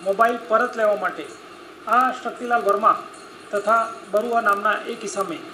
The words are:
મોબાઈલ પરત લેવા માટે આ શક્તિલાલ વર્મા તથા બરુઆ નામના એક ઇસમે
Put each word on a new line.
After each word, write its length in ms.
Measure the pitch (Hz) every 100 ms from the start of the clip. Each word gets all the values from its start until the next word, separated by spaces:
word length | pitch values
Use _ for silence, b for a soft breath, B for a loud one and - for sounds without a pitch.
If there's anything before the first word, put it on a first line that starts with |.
મોબાઈલ 360 | 185 196 226 240 226
પરત 300 | 220 240 220
લેવા 180 | 214 202
માટે 300 | 185 160 147 - - - - - -
આ 240 | 233 254
શક્તિલાલ 500 | 254 240 - 247 233
વર્મા 420 | 196 202 214 - - - - - -
તથા 420 | 208 202 226 226 - 190
બરુઆ 300 | 196 240 233
નામના 320 | 214 202 214
એક 320 | 202 - 233 202
ઇસમે 340 | 202 190 156 -